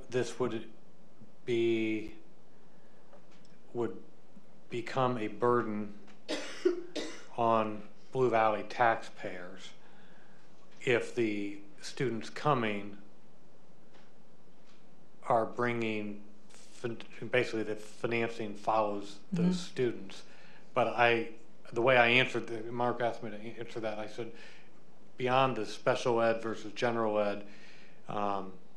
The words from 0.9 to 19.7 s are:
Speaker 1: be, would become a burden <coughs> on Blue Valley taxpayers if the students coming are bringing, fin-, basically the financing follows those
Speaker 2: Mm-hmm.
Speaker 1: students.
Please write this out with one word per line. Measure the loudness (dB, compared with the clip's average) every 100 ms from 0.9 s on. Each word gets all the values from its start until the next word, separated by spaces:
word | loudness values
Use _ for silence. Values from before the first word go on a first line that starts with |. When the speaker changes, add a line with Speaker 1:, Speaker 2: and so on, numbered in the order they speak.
| -8 -6 -6 -8 -6 0
Speaker 1:
be, | 4 4 4 2 0 -2 -6 -8 -6 -6 -6 -6 -6 -6 -8 -6 -6 -6 -8 -8 -8 -4
would | -2 -2 -2 -6 -8 -8 -8 -8 -8 -6
become | -4 -2 2 2 2
a | -2
burden | 2 4 4 4 0 -2 -4 -6 -6 -4
<coughs> | -4 -4 2 2 2 -2 -4 -4 -6 -4 2
on | 6 6 4 -2 -6 -6 -2
Blue | 2 6
Valley | 6 6 4 0
taxpayers | 4 4 4 0 -6 -6 -6 -8 -6 -6 -6 -6 -8 -8 -8 -8 -8 -8 -6 -6 -2
if | 4 4 4 2
the | 2 2 -2 -4 -6 -6
students | -6 -2 -2 -2 -4
coming | 0 2 4 2 0 -4 -6 -6 -6 -8 -6 -8 -8 -8 -8 -8 -8 -6 -6 -6 -6 -6 -6 -6 -6 -6 -6 -6 -4 4
are | 4 4
bringing, | 2 2 2 0 0 -2 -4 -6 -8 -6
fin-, | -6 -6 -4 -4 -4 -6 -6 2
basically | 2 4 2
the | 0 -2
financing | -4 -2 0 2 2 0 -4
follows | -2 2 4 4 0 -4 -6 -2
those | 4 4
Speaker 2:
Mm-hmm. |
Speaker 1:
students. | 4 0